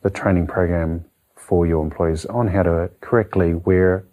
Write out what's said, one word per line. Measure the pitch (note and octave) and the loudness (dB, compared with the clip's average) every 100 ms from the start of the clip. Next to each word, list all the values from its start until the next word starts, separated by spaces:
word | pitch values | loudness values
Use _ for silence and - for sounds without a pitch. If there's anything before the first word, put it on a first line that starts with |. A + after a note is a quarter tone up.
the | G2 | -6
training | - G2+ F2+ D#2+ | -2 0 0 0
program | F#2 F2 E2+ E2 E2+ - _ _ | 0 0 0 -2 -6 -10 _ _
for | - - F2+ E2+ | -14 -2 2 2
your | D#2+ | 0
employees | D#2 - E2 D#2+ - | -2 -2 -2 -2 -4
on | B2 G#2+ | -4 -2
how | F#2+ | 0
to | E2+ E2+ F2+ - | 0 0 -2 -8
correctly | - A#2+ G#2 F#2+ E2+ | -2 0 0 0 0
wear | E2 F#2 F#2 F#2 F#2 - | 0 2 2 4 0 -4